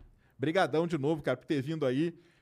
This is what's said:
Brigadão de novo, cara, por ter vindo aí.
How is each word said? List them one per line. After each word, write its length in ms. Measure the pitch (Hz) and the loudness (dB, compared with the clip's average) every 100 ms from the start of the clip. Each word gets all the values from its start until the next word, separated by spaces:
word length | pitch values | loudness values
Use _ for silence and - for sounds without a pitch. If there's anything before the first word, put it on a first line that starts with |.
| - _ _ - | -20 _ _ -6
Brigadão 480 | 135 165 160 151 160 | 0 2 2 2 0
de 120 | 160 | 0
novo, 240 | 139 160 | 0 -2
cara, 160 | - 127 | -2 -4
por 80 | - | -2
ter 160 | 151 | -2
vindo 240 | 131 160 139 | -2 -2 0
aí. 280 | 131 170 170 - _ | 0 -2 -4 -20 _